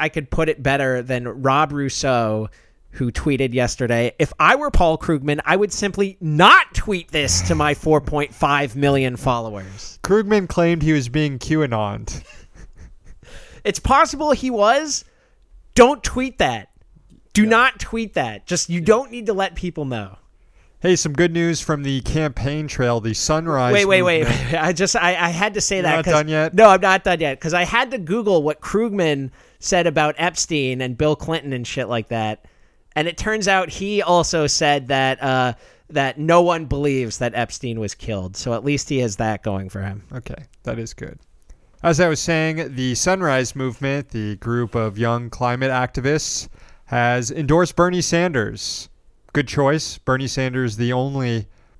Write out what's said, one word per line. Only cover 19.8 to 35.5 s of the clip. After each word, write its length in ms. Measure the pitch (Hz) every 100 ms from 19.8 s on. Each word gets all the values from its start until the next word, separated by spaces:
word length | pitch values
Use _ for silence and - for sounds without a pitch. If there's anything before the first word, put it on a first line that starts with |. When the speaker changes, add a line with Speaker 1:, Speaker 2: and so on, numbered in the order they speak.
| 139
Speaker 1:
know. 320 | 113 98 95 _ _ _ _ _ -
Speaker 2:
Hey, 160 | 180 175
some 180 | 165
good 180 | 143 175
news 300 | 170 170 160
from 200 | - 147
the 180 | 139 135
campaign 640 | 120 156 151 - 139 151 151
trail, 320 | - 120 117
the 160 | 110 107
Sunrise 580 | - 156 165 139 123
Speaker 1:
Wait, 120 | 202 196
wait, 180 | 185
wait, 160 | 180 160 156
Speaker 2:
movement. 240 | 135 123
Speaker 1:
wait. 60 | 165
<laughs> 20 |
I 100 | 156
just, 240 | 175 190 180
I, 200 | 175 175
I 140 | 175
had 260 | 170 214 180
to 60 |
say 160 | - 190
Speaker 2:
You're 60 |
Speaker 1:
that 120 | 175 160
Speaker 2:
not 100 | 175
Speaker 1:
'cause 80 |
Speaker 2:
done 140 | 151 151
yet? 260 | 156 160
Speaker 1:
No, 160 | 180 220
I'm 120 | 190
not 220 | 190 185
done 160 | 196 170
yet, 200 | 151 135
'cause 120 | 160 175
I 80 | 165
had 260 | 226 254
to 60 | 254
Google 460 | 160 226 208 175
what 180 | 147 151
Krugman 720 | - 202 233 202 160 143 131 - _ _
said 280 | - 185 170
about 280 | 147 151 151
Epstein 640 | 175 165 - 156 131 127
and 160 | 127 117
Bill 180 | 151 151
Clinton 380 | 147 160 139
and 120 | 127 117
shit 240 | 135 113
like 200 | 117 -
that. 360 | 113 107 107 - _ _ _ _ -
And 120 | 165
it 100 | 170
turns 300 | 214 220 196
out 220 | 190 170
he 320 | - 196 202
also 440 | 170 175 156 165 147
said 420 | - 151 143 127
that, 320 | 135 131 131
uh, 300 | 135 127 123